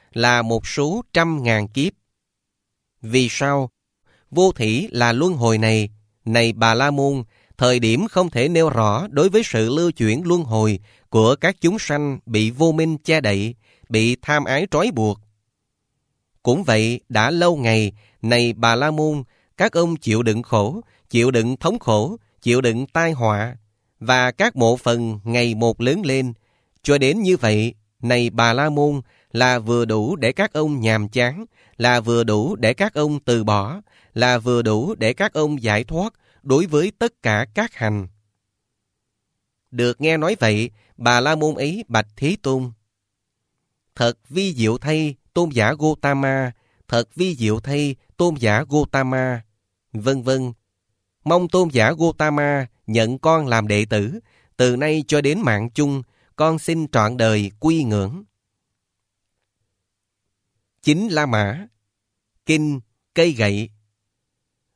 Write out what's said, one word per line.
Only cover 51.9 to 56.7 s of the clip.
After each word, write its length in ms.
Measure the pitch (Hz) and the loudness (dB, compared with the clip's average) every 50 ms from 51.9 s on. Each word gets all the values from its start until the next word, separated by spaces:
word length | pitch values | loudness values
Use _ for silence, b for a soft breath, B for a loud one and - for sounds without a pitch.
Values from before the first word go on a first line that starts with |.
Gotama 760 | 170 156 165 165 156 - 156 151 147 147 147 143 143 139 131 - _ _ - | 2 0 0 -2 0 0 -2 -2 0 0 0 0 0 -2 -4 -6 _ _ -8
nhận 320 | - 110 117 110 113 131 131 | -4 0 0 0 0 -2 -2
con 280 | - 160 160 160 147 | 0 2 2 2 2
làm 220 | 127 117 113 107 107 | 0 0 0 0 0
đệ 160 | 104 104 107 | 0 0 0
tử, 360 | 107 113 104 101 117 180 226 - _ _ _ _ _ _ | 0 -2 -2 -2 -4 -6 -10 -14 _ _ _ _ _ _
từ 200 | - 127 123 123 | 0 2 2 2
nay 280 | 127 147 156 156 156 143 - | 0 0 0 -2 -2 -2 0
cho 120 | 151 147 | 0 0
đến 200 | 143 139 156 214 | 0 0 -2 0
mạng 300 | 202 127 107 101 113 117 | 0 0 0 0 -2 -4
chung, 320 | - 147 147 143 139 135 123 _ _ _ _ _ _ | -2 -2 0 0 0 -4 -8 _ _ _ _ _ _
con 220 | - 156 160 160 156 | -2 0 0 0 -2
xin 300 | - - | -2 -4